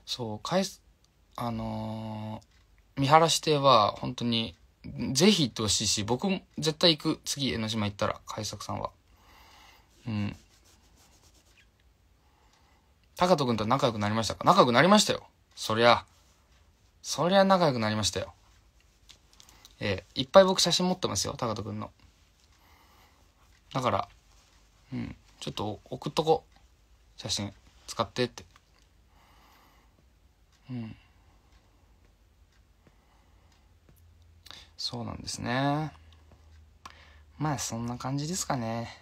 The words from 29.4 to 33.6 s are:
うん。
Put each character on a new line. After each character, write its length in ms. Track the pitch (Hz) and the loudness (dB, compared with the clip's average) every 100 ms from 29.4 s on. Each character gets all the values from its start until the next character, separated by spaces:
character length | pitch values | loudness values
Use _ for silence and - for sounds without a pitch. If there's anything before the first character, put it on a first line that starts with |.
| - _ _ _ _ _ _ _ _ _ _ _ - | -20 _ _ _ _ _ _ _ _ _ _ _ -14
う 40 | |
ん。 220 | 123 110 104 _ _ _ _ _ _ _ _ _ _ _ _ _ _ _ _ _ _ _ _ _ _ _ _ _ _ | -12 -12 -16 _ _ _ _ _ _ _ _ _ _ _ _ _ _ _ _ _ _ _ _ _ _ _ _ _ _